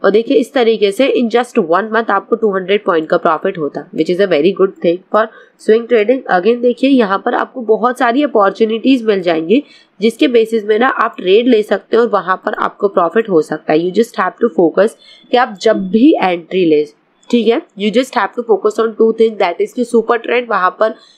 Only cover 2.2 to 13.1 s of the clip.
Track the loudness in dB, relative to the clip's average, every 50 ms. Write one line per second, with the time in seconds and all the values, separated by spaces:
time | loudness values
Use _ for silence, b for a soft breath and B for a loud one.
2.2 | -2 -2 -4 -2 0 -2 -2 -2 -2 -2 -2 -2 -2 -2 -2 -2 -2 0 -2 0
3.2 | 0 0 0 -2 -2 -6 -6 -6 -6 -8 -8 -10 -14 -8 -4 -4 -2 -2 0 0
4.2 | 0 2 2 2 2 2 2 0 0 -2 -2 -2 -2 -2 -2 -2 -4 _ 0 0
5.2 | 0 -2 B B B B B B 0 0 0 2 2 0 0 2 2 2 0 -2
6.2 | -2 -2 -2 0 2 0 0 0 0 0 0 0 0 2 2 2 2 2 -2 -4
7.2 | -4 -4 -4 -4 -4 -6 -8 -6 -2 -2 0 0 0 -2 -2 0 -2 0 0 0
8.2 | 0 0 2 2 2 2 0 0 -2 -2 -2 0 0 0 0 2 2 0 -2 0
9.2 | 0 -2 -2 -2 0 0 0 0 0 b b b b b b -4 -2 -2 0 0
10.2 | 0 2 2 2 2 0 -2 -2 -2 0 0 0 0 0 0 -2 -4 -4 -4 -4
11.2 | 0 2 2 4 4 4 2 2 2 0 -4 -6 -4 -2 0 0 0 2 0 -2
12.2 | -2 -2 -4 -4 -6 -6 -4 -4 -4 -6 -4 -4 -4 -2 0 0 0 0